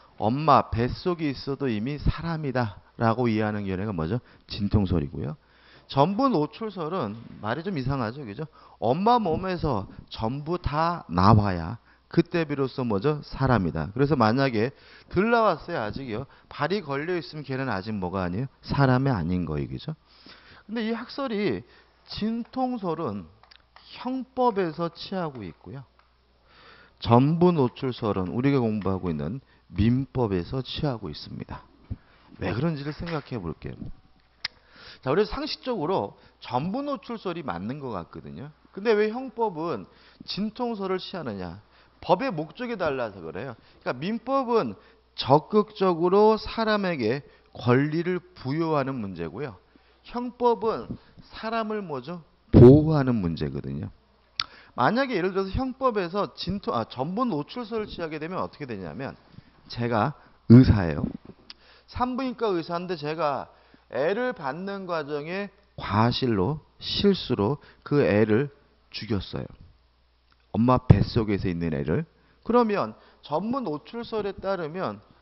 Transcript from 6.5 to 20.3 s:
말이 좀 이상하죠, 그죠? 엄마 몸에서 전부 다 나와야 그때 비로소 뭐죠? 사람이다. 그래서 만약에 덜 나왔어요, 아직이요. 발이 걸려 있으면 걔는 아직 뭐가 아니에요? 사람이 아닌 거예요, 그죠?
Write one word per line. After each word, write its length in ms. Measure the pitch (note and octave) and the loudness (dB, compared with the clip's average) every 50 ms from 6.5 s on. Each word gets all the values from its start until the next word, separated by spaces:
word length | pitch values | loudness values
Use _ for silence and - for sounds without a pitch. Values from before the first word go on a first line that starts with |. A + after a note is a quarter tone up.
| - - A3+ G#3+ G3 F#3 D#3 D#3 F#3 F#3 B2 G2+ A2 A2+ A#2 - - - | -4 -8 -10 -8 -8 -6 -6 -4 -4 -4 -4 -6 -6 -10 -14 -18 -14 -8
말이 200 | G#2 G#2+ B2 D#3+ | -4 -4 -4 -4
좀 140 | D#3+ G#3 F#3 C3+ | -4 -4 -4 -2
이상하죠, 460 | B2 C3+ C#3+ C3+ A2+ G#2 B2 D3+ C3+ | -2 -2 -2 -2 -2 -4 -6 -8 -10
그죠? 200 | G#2 G2+ D3 D#3+ - - - - - - - | -12 -10 -10 -12 -12 -14 -20 -20 -20 -8 -2
엄마 400 | G2 A2+ C3+ F3 G3 A#3 B3 A#3+ | 0 0 2 4 4 4 4 4
몸에서 680 | G#3+ E3 - G3+ F#3 F#3+ F3+ D3+ D#3+ D3+ A#2+ F#2+ G2 - - - - - | 4 2 0 0 -2 -2 -4 -2 0 0 0 -2 -4 -6 -12 -18 -18 -14
전부 500 | - - A2 A2+ C3+ D3 D3 D#3 F3+ F3 | -8 -4 -4 -2 -2 -4 -4 -4 -4 -4
다 460 | - - C#3+ D#3 E3 E3+ F3 - - - | -4 -2 0 0 0 0 -2 -4 -6 -2
나와야 680 | E2 F2 F#2+ G#2+ A2+ G#2+ G#2 G2+ F2+ E2+ D#2+ F#2 A2+ - _ _ _ _ _ - | 2 6 8 8 8 8 6 2 0 -2 -4 -6 -8 -10 _ _ _ _ _ -2
그때 360 | - E3 - - - E3+ D#3+ | 2 2 2 2 2 -2 -2
비로소 400 | C#3+ D3 C3+ C3+ B2 - C#3 B2 | 0 0 -2 -2 -2 -2 -2 -2
뭐죠? 360 | A#2 G2+ F#2+ A2 D3+ D3+ C#3+ - | 0 0 2 2 0 0 -2 -4
사람이다. 640 | - - - C3+ B2+ B2 G2+ F2+ D#2 D2 D#2+ D2+ F#2+ G2+ | -8 -4 0 2 4 4 4 4 2 0 -2 -4 -2 0
그래서 220 | B2+ C#3+ C#3 D#3 | 2 2 4 4
만약에 540 | B2+ A2 G#2+ A#2 C3+ C3+ C3+ A2+ G#2 A2+ C3 - - - - - - - - | 4 4 4 4 4 2 2 2 0 0 0 -2 -8 -20 -20 -20 -20 -12 -4
덜 200 | - F3 G#3 A#3 | 0 0 2 4
나왔어요, 500 | A#3+ A#3 A3 G3+ E3 C#3+ - E3+ E3+ C3+ | 4 4 4 4 2 0 -4 -6 -6 -4
아직이요. 460 | G#2+ G#2 G#2 C3+ C#3 A#2 G2+ A#2 - - - - _ - | -4 -4 -6 -8 -8 -6 -6 -8 -8 -10 -16 -20 _ -14
발이 340 | - - C#3+ D#3 G3+ G#3+ | -8 -4 -2 -2 -2 -2
걸려 340 | D#3 C#3 C3+ C#3 D#3 F3 F3+ | -4 -4 -6 -4 -4 -4 -4
있으면 280 | E3+ - - D3+ D3+ C#3+ | -4 -6 -8 -12 -12 -8
걔는 240 | C#3 C3 C3 C3+ C3 | -6 -6 -4 -4 -4
아직 240 | G2+ F#2+ F#2+ A2 | -4 -4 -4 -6
뭐가 300 | A2 G2 F2+ F2 F#2 F#2+ | -6 -4 -4 -4 -2 -2
아니에요? 240 | F2+ F2 F2+ A2 C3+ - _ _ | -2 -2 -2 -4 -6 -6 _ _
사람이 480 | - - - C#3+ C#3 B2+ B2+ B2+ C3+ C#3 | -8 -2 2 4 4 6 6 4 4 2
아닌 340 | A#2+ F#2 D#2 F2 F2+ F2+ E2+ | 0 0 0 0 0 -2 -2
거예요, 240 | D#2 D2+ D2 C#2 A2 | -2 -2 -4 -4 -6
그죠? 260 | C3 B2 - D#3 D#3 - _ _ - - - - | -8 -10 -10 -10 -12 -12 _ _ -20 -20 -20 -20